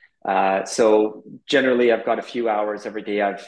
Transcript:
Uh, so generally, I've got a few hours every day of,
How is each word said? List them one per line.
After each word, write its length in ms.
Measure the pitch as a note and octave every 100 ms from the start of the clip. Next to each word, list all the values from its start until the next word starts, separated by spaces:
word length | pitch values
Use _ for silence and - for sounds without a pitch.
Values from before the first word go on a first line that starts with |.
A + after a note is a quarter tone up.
| _ _ -
Uh, 400 | F#2+ F#2+ G2 -
so 580 | - A2 G#2+ G#2+ - - - -
generally, 480 | C#3 C3 B2 A#2+
I've 100 | A2+
got 140 | A#2+ A2
a 40 |
few 260 | - B2 A2+
hours 360 | G#2 G#2+ G#2 A2
every 160 | G#2+
day 180 | G2 G2+
of, 140 | G2+ F#2+